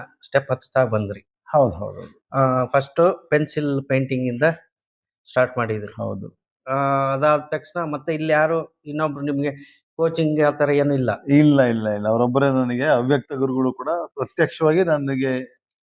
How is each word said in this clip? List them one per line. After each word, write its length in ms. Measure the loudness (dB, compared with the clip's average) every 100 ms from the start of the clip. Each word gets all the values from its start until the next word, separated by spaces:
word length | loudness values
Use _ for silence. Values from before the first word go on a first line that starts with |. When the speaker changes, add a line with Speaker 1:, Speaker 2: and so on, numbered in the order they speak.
| -8 _ -4
Speaker 1:
ಸ್ಟೆಪ್ 260 | -2 -2
ಹಚ್ತಾ 340 | -6 -2 0 0
ಬಂದ್ರಿ. 460 | 0 -4 -8 -18 _ -2
Speaker 2:
ಹೌದು, 220 | 2 2
ಹೌದು, 260 | -2 -10 -12
ಹೌದು. 260 | -18 -20 _
Speaker 1:
ಆ, 320 | 0 0 0 0
ಫಸ್ಟ್ 600 | -2 0 2 2 2 0
ಪೆನ್ಸಿಲ್ 560 | -2 0 -4 -2 -2 0
ಪೇಂಟಿಂಗ್ 340 | -2 0 -2
ಇಂದ 180 | -4 0 0 -2 _ _ _ _ _ _ -4
ಸ್ಟಾರ್ಟ್ 280 | 0 0 0
ಮಾಡಿದ್ರಿ. 360 | -4 -4 -8 -10
Speaker 2:
ಹೌದು. 420 | -8 -8 -12 -18 _ _ -6
Speaker 1:
ಆ, 60 | -2 0 0 0
ಅದಾದ 260 | 0 2 2
ತಕ್ಷಣ 440 | -2 -8 -8 -8
ಮತ್ತೆ 300 | -6 -6 -6
ಇಲ್ಲಿ 200 | -4 0
ಯಾರು 460 | 2 2 0 -4 _ -10
ಇನ್ನೊಬ್ರು 360 | -4 -4 -4
ನಿಮ್ಗೆ 640 | -4 -2 -4 -6 -14 _ _ -2
ಕೋಚಿಂಗ್ 440 | -2 0 0 2
ಆ 100 | 2
ತರ 180 | 2 2
ಏನೂ 240 | 2 2
ಇಲ್ಲ? 300 | 0 0 -2
Speaker 2:
ಇಲ್ಲ, 380 | 2 6 6 6
ಇಲ್ಲ, 280 | 4 2 -2
ಇಲ್ಲ. 180 | -2 0
ಅವರೊಬ್ಬರೇ 420 | 2 2 2 2
ನನಗೆ 360 | 2 0 -2 0
ಅವ್ಯಕ್ತ 480 | 0 2 0 -2
ಗುರುಗಳು 400 | -4 -2 0 -2
ಕೂಡ 160 | -4 -6 -6 -8
ಪ್ರತ್ಯಕ್ಷವಾಗಿ 800 | -8 -6 -2 -2 0 2 2
ನನಗೆ, 760 | 2 0 -2 -2 -2 -2 -6 _ _ _